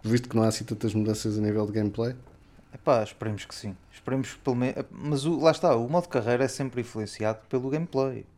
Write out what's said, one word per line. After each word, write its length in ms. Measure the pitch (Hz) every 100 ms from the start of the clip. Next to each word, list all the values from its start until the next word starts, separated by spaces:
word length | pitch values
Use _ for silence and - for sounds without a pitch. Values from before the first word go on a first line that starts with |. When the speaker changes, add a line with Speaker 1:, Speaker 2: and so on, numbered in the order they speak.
Speaker 1:
Visto 260 | 110 123 123
que 60 |
não 80 | 113
há 60 | 113
assim 160 | 107
tantas 280 | 117 117 113
mudanças 420 | 104 107 107 110
a 60 | 107
nível 240 | 107 107
de 60 | 107
gameplay? 420 | 107 104 104 117 127 - - - - _
Speaker 2:
Epá, 300 | - - 120
esperemos 420 | 107 - 110 104
que 120 | -
sim. 200 | - 107 92 -
Esperemos 440 | - - 135 131 -
pelo 120 | -
me-, 200 | 123 127 - -
mas 340 | - 147 143
o, 140 | 147 156
lá 100 | 160
está, 260 | - 180
o 140 | 120 120
modo 180 | 170 170
carreira 360 | 131 110 120
é 40 | 135
sempre 340 | - 135 120
influenciado 580 | 117 110 104 - 107 110 -
pelo 220 | 127 131
gameplay. 520 | 151 165 135 135 113 -